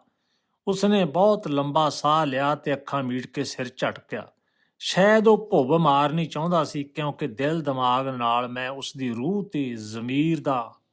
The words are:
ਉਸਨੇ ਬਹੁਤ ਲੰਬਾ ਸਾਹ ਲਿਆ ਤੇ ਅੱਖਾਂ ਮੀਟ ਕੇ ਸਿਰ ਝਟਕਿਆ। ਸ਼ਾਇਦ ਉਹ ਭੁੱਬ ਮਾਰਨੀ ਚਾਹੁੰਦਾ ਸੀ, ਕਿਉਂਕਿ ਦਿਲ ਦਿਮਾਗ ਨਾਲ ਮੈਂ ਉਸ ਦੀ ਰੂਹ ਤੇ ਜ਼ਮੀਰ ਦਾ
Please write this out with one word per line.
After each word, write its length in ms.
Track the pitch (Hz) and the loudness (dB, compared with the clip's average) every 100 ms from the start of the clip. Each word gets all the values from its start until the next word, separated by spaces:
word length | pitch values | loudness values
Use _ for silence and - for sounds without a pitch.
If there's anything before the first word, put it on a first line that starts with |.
| _ _ _ _ _ _ - | _ _ _ _ _ _ -4
ਉਸਨੇ 380 | 190 208 208 170 | 0 2 2 2
ਬਹੁਤ 420 | 156 208 208 170 | 4 4 2 0
ਲੰਬਾ 420 | 143 143 151 151 | -2 0 2 0
ਸਾਹ 360 | 139 147 156 151 | 0 2 2 2
ਲਿਆ 300 | 131 139 147 | 0 0 -2
ਤੇ 180 | 147 | -2
ਅੱਖਾਂ 300 | 139 - 143 | -4 -4 -4
ਮੀਟ 240 | 131 127 123 | -4 -6 -6
ਕੇ 160 | - | -6
ਸਿਰ 280 | 131 - 123 - | -6 -6 -10 -4
ਝਟਕਿਆ। 500 | 135 - - - 98 _ _ _ _ - | -6 -6 -10 -10 -10 _ _ _ _ -12
ਸ਼ਾਇਦ 480 | - 175 202 220 214 | -4 2 4 6 6
ਉਹ 220 | 208 214 | 4 4
ਭੁੱਬ 300 | 175 127 165 | 2 4 4
ਮਾਰਨੀ 440 | 156 139 147 160 156 | 4 4 2 0 -4
ਚਾਹੁੰਦਾ 380 | 151 165 175 | -4 0 0
ਸੀ, 200 | 143 156 | 0 -4
ਕਿਉਂਕਿ 440 | 139 - 147 143 143 | -8 -6 -6 -4 -6
ਦਿਲ 340 | 107 143 165 | -2 -2 -2
ਦਿਮਾਗ 460 | 143 131 127 127 135 | -2 0 2 2 0
ਨਾਲ 400 | 127 120 120 123 | -2 0 0 0
ਮੈਂ 220 | 123 127 | -6 -6
ਉਸ 240 | 139 127 139 | -8 -10 -6
ਦੀ 160 | 127 | -6
ਰੂਹ 300 | 117 139 202 | -4 -2 -2
ਤੇ 320 | - 151 131 113 | -4 -4 -4 -6
ਜ਼ਮੀਰ 680 | 107 113 120 135 160 160 | -10 -8 -4 0 0 0
ਦਾ 320 | 135 131 110 _ _ | -2 -2 -4 _ _